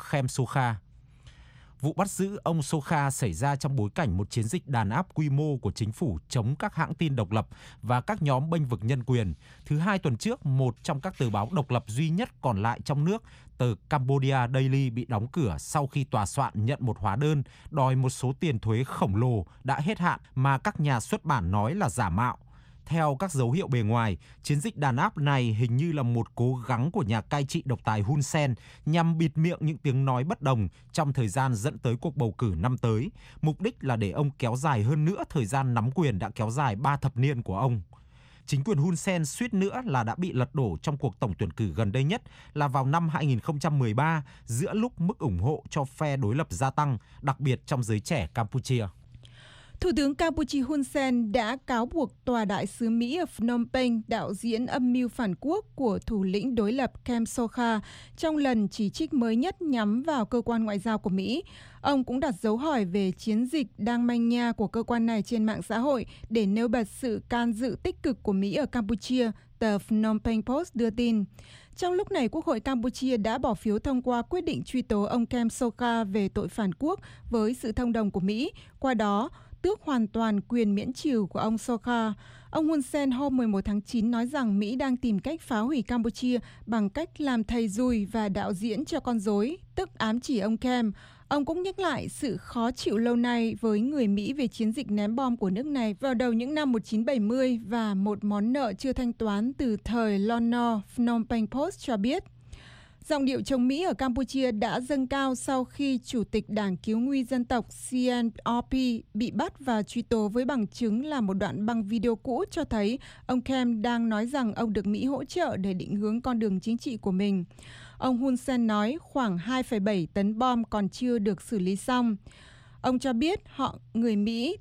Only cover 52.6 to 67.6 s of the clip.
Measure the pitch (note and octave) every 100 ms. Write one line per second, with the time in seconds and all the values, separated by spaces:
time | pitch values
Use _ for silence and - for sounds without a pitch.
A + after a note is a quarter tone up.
52.6 | G3+ - A3+ A#3 A#3+ E4 D#4 - A#3 A#3+
53.6 | A#3 C4 B3+ A#3 - A3+ D#3 G3 A#3 A3
54.6 | B3+ C#4+ B3 B3 A#3+ - A3 E3+ C4+ G4
55.6 | - - B3+ F3+ - G#3+ F#3+ G3+ B3 A#3+
56.6 | G3+ B3+ B3 - - A#3+ A3+ - A3+ -
57.6 | A#3 A3 - - - - D#4+ D#4 C4+ A#3
58.6 | G3 - G3+ - D#4+ D4 A#3 A3+ E4 G4+
59.6 | E4 B3 G#3 A3+ D#4 C#4+ G#3 A#3+ A#3 A#3
60.6 | A3 G#3 A#3 G#3+ G#3+ F#3+ F#3+ C#4 - -
61.6 | - - - C#4 B3 B3 D4+ G3 A3 A3+
62.6 | D#4 C4+ F#3+ G3 F#3+ - - G#3+ B3 D#4
63.6 | A#3 - G#3 A#3+ A#3+ A#3+ A#3 A#3+ A#3+ A3+
64.6 | G3+ A#3 A3 A#3 A3+ A3+ F#3+ A#3+ A3 F#3
65.6 | - A3 C4+ C4 - - - A3+ G3 G#3
66.6 | A#3 B3 G#3+ - B3+ G#3 - A#3+ A#3 G#3+